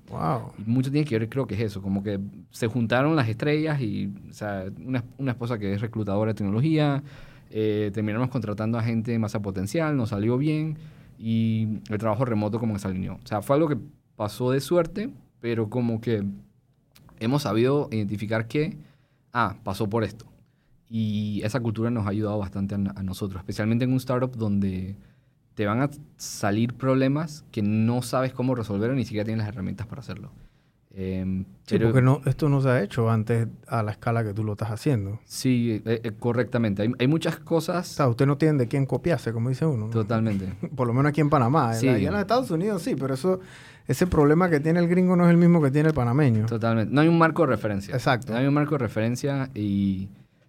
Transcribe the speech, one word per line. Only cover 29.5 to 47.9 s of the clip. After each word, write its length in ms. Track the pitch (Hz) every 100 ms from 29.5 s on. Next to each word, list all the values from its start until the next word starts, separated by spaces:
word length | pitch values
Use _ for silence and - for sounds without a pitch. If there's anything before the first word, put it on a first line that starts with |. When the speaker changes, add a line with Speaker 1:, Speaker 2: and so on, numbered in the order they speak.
Speaker 2:
herramientas 320 | 104 92 95 107
para 140 | 139
hacerlo. 300 | 120 95 104 - - _ _ _ _ 95
Em, 500 | 95 95 92 95 95 - -
Speaker 1:
Sí, 120 | 104
Speaker 2:
pero 100 | 113
Speaker 1:
porque 140 | 127
no, 180 | 127 139 -
esto 240 | 131 151
no 120 | 139
se 80 | 135
ha 140 | 127
hecho 260 | 202 - 113
antes 380 | 113 107 117 113 - -
a 140 | 120
la 80 | 107
escala 320 | 104 - 117
que 100 | 110
tú 100 | 101
lo 80 | 107
estás 160 | 101 110
haciendo. 480 | 113 151 123 98 104 -
Speaker 2:
Sí, 560 | - 131 123 117 107 113
eh, 160 | 117
eh, 80 | 120 104
correctamente. 600 | 120 117 113 120 113 101
Hay, 80 | 107 127
hay 80 | 127
muchas 300 | 160 165 -
cosas 540 | - 165 160 175 185
Speaker 1:
O 40 | -
sea, 120 | 139
usted 180 | 117 139
no 100 | 143
tiene 220 | 156 147
de 80 | 120
quién 180 | 143 135
copiarse, 440 | 127 175 147 -
como 180 | 113 120
dice 160 | 127 160
uno, 200 | 127 107
¿no? 60 |
Speaker 2:
Totalmente. 560 | 113 104 113 113 98 95 95
Speaker 1:
<laughs> 140 | - 135
Por 100 | 120
lo 60 |
menos 160 | 120 147
aquí 100 | 147
en 80 | 147
Panamá. 440 | 151 117 156 123
En 60 | 113
Speaker 2:
Sí. 60 | 131
Speaker 1:
la, 60 |
allá 140 | 117 95
en 60 |
los 80 | 208
Estados 280 | 196 240 254
Unidos 300 | 165 202 196
sí, 140 | 160 147
pero 180 | 135
eso, 260 | 135 185 185 - - - - -
ese 180 | 135 180
problema 420 | 165 143 156 185
que 100 | 151
tiene 200 | 156 170
el 80 | 170
gringo 280 | 175 185 180
no 100 | 175
es 60 |
el 60 | 170
mismo 240 | 170 170
que 80 | 143
tiene 180 | 143 156
el 60 | 147
panameño. 500 | 120 131 147 110 110
Speaker 2:
Totalmente. 440 | 113 117 113 104
No 80 | 131
hay 60 | 160
un 100 | 165
marco 260 | 160 156
de 40 | 151
referencia. 440 | 113 110 101 98